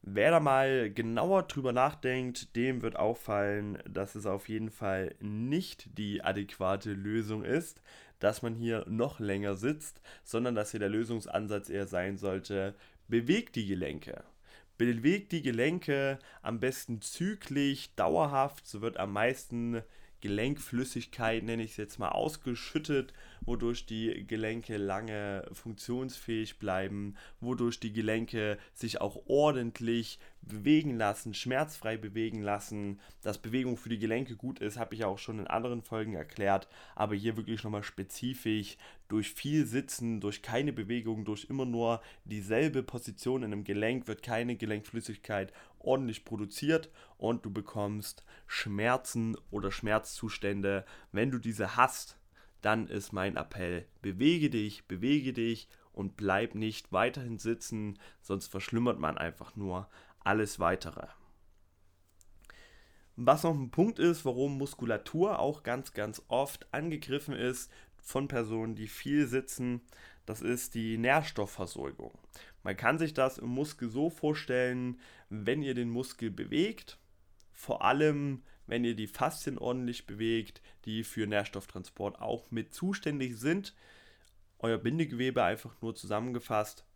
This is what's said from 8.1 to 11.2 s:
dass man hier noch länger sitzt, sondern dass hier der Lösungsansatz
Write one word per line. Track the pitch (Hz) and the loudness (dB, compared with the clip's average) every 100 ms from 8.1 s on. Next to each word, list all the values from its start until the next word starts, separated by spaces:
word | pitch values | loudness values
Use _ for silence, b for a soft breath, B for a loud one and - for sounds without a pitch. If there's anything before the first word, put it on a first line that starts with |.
| B | B
dass | 101 107 | 2 2
man | 120 113 | -2 -2
hier | 117 113 - | 0 0 0
noch | 110 120 - | 0 0 0
länger | 104 98 101 95 | -2 0 0 0
sitzt, | 117 151 - - B B | 0 -2 -6 -14 B B
sondern | - 117 123 113 | -4 0 0 0
dass | 107 | -2
hier | 113 | 0
der | 101 | 2
Lösungsansatz | 110 113 117 | 2 0 -2